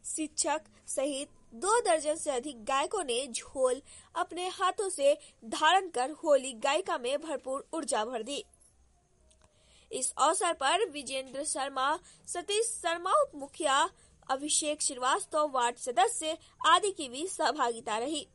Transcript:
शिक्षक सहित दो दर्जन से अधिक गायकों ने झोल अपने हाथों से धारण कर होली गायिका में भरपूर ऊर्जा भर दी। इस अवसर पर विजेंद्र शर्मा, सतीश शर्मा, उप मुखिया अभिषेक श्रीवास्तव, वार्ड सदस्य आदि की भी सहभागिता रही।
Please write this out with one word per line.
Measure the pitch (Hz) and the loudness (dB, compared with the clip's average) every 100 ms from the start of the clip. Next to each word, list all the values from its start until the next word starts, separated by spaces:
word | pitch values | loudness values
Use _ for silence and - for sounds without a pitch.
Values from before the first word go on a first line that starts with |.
| - | -10
शिक्षक | - 311 - 320 311 - _ - | -6 -6 -2 -2 -2 -6 _ -8
सहित | - 277 269 285 - - | -4 -2 -4 -8 -14 -20
दो | 226 370 480 | -6 0 2
दर्जन | 415 320 294 311 | 4 2 0 -2
से | 302 | -2
अधिक | 254 294 233 214 | -4 -6 -10 -2
गायकों | 269 175 427 | -2 0 2
ने | 285 233 269 | 2 2 -2
झोल | 226 - 277 254 262 - - - 330 | -8 -8 2 2 2 -6 -20 -8 -4
अपने | 359 330 370 | -2 -2 -6
हाथों | - 370 370 392 | 0 0 0 -4
से | - 277 302 - _ 226 | 4 4 4 -2 _ -8
धारण | - 311 370 370 | 2 6 6 4
कर | 240 262 302 | -2 -4 -2
होली | 320 277 262 | 4 4 4
गायिका | 220 269 311 381 311 | -2 0 0 0 -2
में | 240 285 | -2 -4
भरपूर | 320 269 170 277 - | -4 -6 -4 -6 -4
ऊर्जा | 320 294 220 220 | -6 -2 -2 -2
भर | 247 | -4
दी। | 220 285 - _ _ _ _ _ _ _ _ _ _ _ _ - _ | -6 -8 -10 _ _ _ _ _ _ _ _ _ _ _ _ -20 _
इस | 254 254 - | -6 -4 4
अवसर | 285 381 359 | 4 4 0
पर | 330 277 349 415 | 2 2 2 0
विजेंद्र | 285 247 269 262 262 | -4 -6 -8 -6 -6
शर्मा, | 302 294 269 269 269 302 - - - | -4 -4 -4 -2 0 -2 -6 -20 -10
सतीश | 349 349 415 453 | -8 -2 0 0
शर्मा, | - 339 339 370 | -2 -4 -2 2
उप | 605 554 294 | 2 2 -4
मुखिया | 277 - 294 269 339 - - _ - | -14 -4 2 2 2 -4 -20 _ -6
अभिषेक | 269 302 - 302 302 | -4 0 0 0 -2
श्रीवास्तव, | - 247 254 349 - 311 302 | -4 -2 0 0 0 -2 0
वार्ड | 262 240 240 | 0 -2 -2
सदस्य | 262 240 403 - 311 330 - _ 302 | -2 2 2 2 -4 -6 -12 _ 6
आदि | 359 392 | 6 4
की | 381 269 | -4 -8
भी | 254 370 | -6 -8
सहभागिता | - - 302 240 226 233 214 | 0 0 2 -2 -2 -4 -4
रही। | 262 302 - | -2 -6 -8